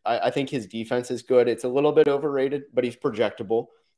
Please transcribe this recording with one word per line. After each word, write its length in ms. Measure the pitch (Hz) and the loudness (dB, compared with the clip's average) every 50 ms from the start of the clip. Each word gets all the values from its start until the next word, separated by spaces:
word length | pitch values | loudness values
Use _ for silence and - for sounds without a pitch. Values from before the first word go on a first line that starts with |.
| _ | _
I, 140 | - 117 117 | -4 -2 0
I 120 | - 123 | -2 -2
think 180 | - 147 139 131 | -2 -2 -4 -4
his 180 | 147 135 107 | -6 -8 -8
defense 440 | 92 - 113 113 110 131 123 123 - | -8 -10 -10 -6 -4 -4 -4 -4 -4
is 120 | 127 117 - | -8 -8 -2
good. 240 | - 131 123 120 | 2 4 4 4
It's 180 | 123 113 110 - | 4 2 -2 -2
a 40 | 127 | -2
little 240 | 123 143 143 151 151 | 0 2 2 4 4
bit 160 | 156 151 147 | 4 4 4
overrated, 560 | 139 139 143 151 139 135 131 139 143 143 143 - - | 2 0 -2 -2 0 0 0 0 -2 -4 -8 -4 -4
but 100 | 123 123 | -2 -2
he's 140 | 123 117 | -2 -4
projectable. 720 | _ - 147 117 104 117 104 - - 113 95 113 113 131 - _ _ _ _ _ | _ -4 -4 0 0 0 -2 -2 -6 -4 -2 -2 -2 -2 -4 _ _ _ _ _